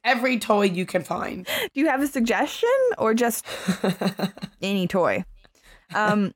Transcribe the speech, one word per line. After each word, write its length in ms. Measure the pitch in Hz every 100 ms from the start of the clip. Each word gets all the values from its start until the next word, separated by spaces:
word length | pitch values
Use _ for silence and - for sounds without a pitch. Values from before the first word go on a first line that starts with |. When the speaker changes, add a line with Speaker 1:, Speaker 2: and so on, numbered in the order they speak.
Speaker 1:
every 340 | 233 247 254 240
toy 260 | - 208 202
you 200 | 175 180
can 180 | 180
find. 420 | - - - - -
Speaker 2:
Do 340 | 587 440 277
you 80 | 311
have 140 | 262
a 60 | 285
suggestion 640 | 269 233 196 294 - 466 539 508 -
or 160 | 220
just 320 | 226 233 - - - - 180 185 175
Speaker 1:
<laughs> 600 | 196 - 185 - - -
Speaker 2:
any 260 | 190 202 175
toy? 380 | 190 147 98 - - - _ - - - 170
Um, 380 | 214 208 196